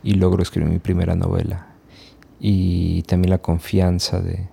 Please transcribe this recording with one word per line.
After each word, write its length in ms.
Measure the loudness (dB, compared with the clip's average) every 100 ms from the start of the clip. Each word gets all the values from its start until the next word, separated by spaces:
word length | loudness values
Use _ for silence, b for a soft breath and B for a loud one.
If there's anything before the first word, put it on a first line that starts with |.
y 120 | 2
logro 280 | 2 4 2
escribir 260 | 0 -2 0
mi 80 | -2
primera 360 | 0 0 0
novela. 540 | 0 0 -2 -4 -8 -12 -20 B B B B -20 -6
Y 680 | 0 2 2 0 0 -2
también 260 | 0 0 2
la 80 | 2
confianza 800 | 0 -2 0 2 2 0 -2 -4
de 260 | -4 -6 -10